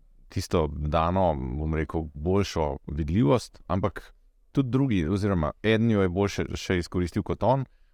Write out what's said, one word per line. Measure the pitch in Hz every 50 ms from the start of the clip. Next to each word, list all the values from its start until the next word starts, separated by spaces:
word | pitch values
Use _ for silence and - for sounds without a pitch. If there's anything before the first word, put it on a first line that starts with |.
| _ - - - -
tisto | - - 95 - - - 90 78 73
dano, | 71 73 76 76 73 82 80 87 92 95 92 85 78
bom | 65 65 64 64 76 78 78 78
rekel, | 78 80 - - 80 80 76
boljšo | - 73 76 90 92 101 98 - - 85 78 73 67 - -
vidljivost, | - 71 73 80 73 82 104 131 143 131 113 - - - - -
ampak | - 90 95 92 101 - - - - - _ _ _ _ _ _ _
tudi | - 143 135 123
drugi, | 113 131 143 135 107 92 78
oziroma | 78 101 98 101 101 98 85 76 76 - _
eden | - 107 110 110 113 117
jo | 110 101
je | 95 92
boljše | 85 98 101 98 - - 82 -
še | - - - - 95 90
izkoristil | 85 - - 90 90 85 - 107 90
kot | - 82 - 101
on, | 110 131 139 127 - _ _ - _